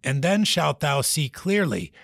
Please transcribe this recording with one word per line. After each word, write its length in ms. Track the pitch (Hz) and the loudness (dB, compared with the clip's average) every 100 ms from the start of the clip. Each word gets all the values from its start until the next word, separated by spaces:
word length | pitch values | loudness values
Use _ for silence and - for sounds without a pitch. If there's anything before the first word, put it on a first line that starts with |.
and 180 | 131 139 | -2 0
then 220 | 165 202 | 2 2
shalt 340 | 208 - 151 139 | 2 2 0 0
thou 220 | 147 139 | 0 0
see 280 | - - 139 | 0 -2 -4
clearly 640 | - 185 202 180 95 - - | -4 -2 0 0 -2 -8 -16